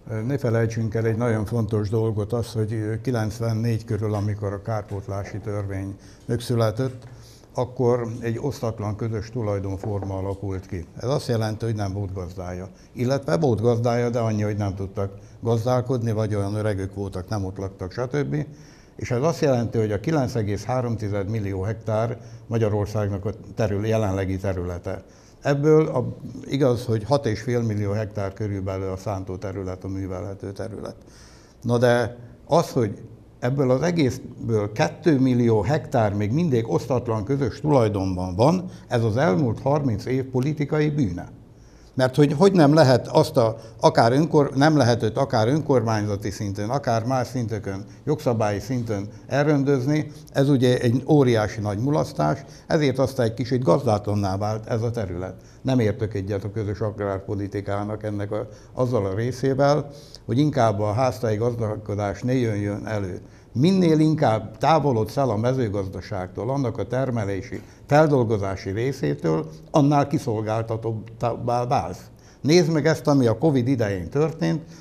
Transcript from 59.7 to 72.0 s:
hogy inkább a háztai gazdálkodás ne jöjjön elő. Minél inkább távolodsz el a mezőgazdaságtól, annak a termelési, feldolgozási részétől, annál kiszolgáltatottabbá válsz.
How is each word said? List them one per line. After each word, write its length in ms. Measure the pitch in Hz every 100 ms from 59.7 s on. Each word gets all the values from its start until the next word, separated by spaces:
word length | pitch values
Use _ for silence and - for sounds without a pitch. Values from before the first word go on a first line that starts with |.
| 151 143 - - - -
hogy 120 | 117
inkább 420 | 151 139 113 101
a 120 | 104
háztai 440 | 104 131 - 113 104
gazdálkodás 880 | 120 117 107 107 104 104 101 92
ne 120 | 123
jöjjön 520 | 131 113 101 101 104 -
elő. 340 | 107 95 95 - - -
Minél 460 | 113 165 190 170 156
inkább 600 | 156 156 135 110 104 -
távolodsz 580 | 143 160 143 113 107 143
el 140 | 135
a 60 | 107
mezőgazdaságtól, 1160 | 120 131 113 101 95 92 - 101 90 98 107
annak 280 | 139 123 110
a 80 | 101
termelési, 760 | 127 131 117 98 98 - 101 - - -
feldolgozási 840 | 147 156 143 113 110 98 101 98
részétől, 760 | 98 123 - 147 143 165 160 156 - -
annál 360 | 160 143 147 139
kiszolgáltatottabbá 1600 | 160 - 110 107 110 113 113 113 110 107 - 120 120 120 120 123
válsz. 340 | 131 85 90